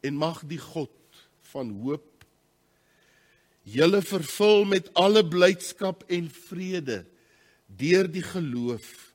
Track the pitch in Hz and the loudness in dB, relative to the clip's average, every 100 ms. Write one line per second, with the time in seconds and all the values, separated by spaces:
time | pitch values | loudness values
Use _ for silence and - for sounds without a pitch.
0 | 143 143 156 160 147 160 - 165 139 _ | -6 -4 -4 -6 -12 -12 -10 -10 -10 _
1 | _ _ _ _ _ 139 123 101 123 147 | _ _ _ _ _ -10 -10 -8 -8 -8
2 | _ _ _ _ _ _ _ _ _ _ | _ _ _ _ _ _ _ _ _ _
3 | _ _ _ _ _ _ - 110 165 202 | _ _ _ _ _ _ -10 2 4 4
4 | 185 196 151 - 208 214 202 190 - - | 0 -4 -6 0 4 4 4 0 -2 2
5 | 190 214 180 175 180 185 - - 196 175 | 6 6 4 4 4 4 -6 -8 -6 -6
6 | - 175 170 131 - 180 185 185 139 107 | -6 -6 -6 -12 -16 -12 -8 -8 -6 -8
7 | 85 _ _ _ _ _ _ 98 139 180 | -10 _ _ _ _ _ _ -6 2 2
8 | 185 170 - 185 160 120 120 120 - - | 2 -4 -8 -6 -6 -4 -6 -6 -12 -20
9 | - | -20